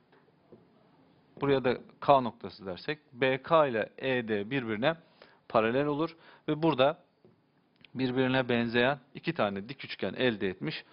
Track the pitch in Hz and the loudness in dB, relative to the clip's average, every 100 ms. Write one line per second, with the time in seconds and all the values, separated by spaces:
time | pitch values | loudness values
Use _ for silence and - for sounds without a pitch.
0 | _ _ _ _ _ - _ _ _ _ | _ _ _ _ _ -20 _ _ _ _
1 | _ _ _ - 143 135 123 - - - | _ _ _ -4 0 2 2 -2 -6 -6
2 | - 139 117 - 92 - 95 87 - 151 | 4 4 4 -8 -14 -12 -10 -10 -8 -10
3 | _ 120 131 131 - 165 143 110 - - | _ -2 0 0 2 4 4 0 -4 -4
4 | 135 123 110 104 104 139 113 107 147 165 | -2 -2 0 -2 -2 -4 -4 0 -2 -2
5 | _ _ - _ _ 120 113 131 147 143 | _ _ -20 _ _ 2 2 0 -2 -2
6 | 165 - - - - 151 160 127 139 170 | -4 -8 -20 -12 -6 0 2 4 2 2
7 | _ _ _ _ _ _ _ _ - 123 | _ _ _ _ _ _ _ _ -14 -4
8 | 131 127 127 131 123 120 117 120 127 143 | -2 2 2 2 2 0 2 2 2 0
9 | _ - 170 151 104 98 110 - 120 - | _ -8 -6 -2 -2 -2 -10 -14 -12 -8
10 | 98 - 127 101 98 90 151 - - | -6 0 -2 0 -4 -4 -8 -10 -14